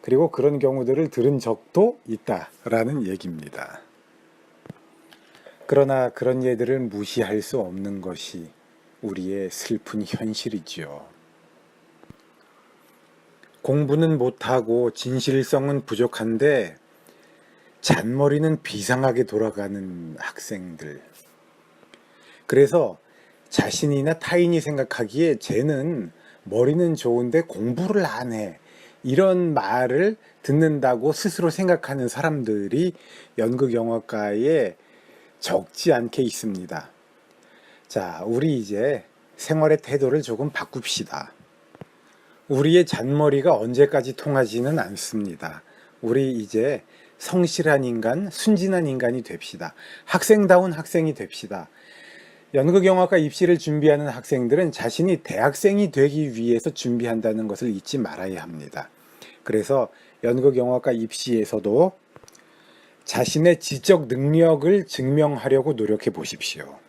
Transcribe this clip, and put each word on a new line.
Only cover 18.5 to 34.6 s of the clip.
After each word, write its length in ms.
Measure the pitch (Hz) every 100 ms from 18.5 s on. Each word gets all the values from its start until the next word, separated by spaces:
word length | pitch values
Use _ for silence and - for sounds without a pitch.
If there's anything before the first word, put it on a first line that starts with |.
| 156
비상하게 640 | - 107 95 127 131 120
돌아가는 920 | 117 107 110 104 101 101 95 87 82 78
학생들. 840 | - - - 104 90 80 78 71 - - _ _ _ _ _ _ _ - _ _ - - -
그래서 520 | 131 139 175 120 85 _ _ _ _ _
자신이나 680 | - - - 147 139 139 160
타인이 420 | - 175 175 165
생각하기에 760 | 151 143 131 - 110 120 165 123
"쟤는 760 | - 107 143 139 151 151 87 _ - -
머리는 500 | - 107 127 156 175
좋은데 480 | 156 120 120 123 156
공부를 640 | 165 95 113 123 185 208
안 280 | 165 113 127
해." 260 | 113 101 80 _ - - _
이런 500 | 127 135 190 180 170
말을 640 | 143 98 120 127 131 196 220 _ _
듣는다고 680 | - 143 160 147 131 120 135
스스로 380 | 151 202 170 175
생각하는 580 | 160 185 170 - 139 123
사람들이 840 | - 160 151 113 104 98 123 180 170 - - - -
연극영화과에 1400 | 113 123 135 117 113 113 - 110 104 104 135 160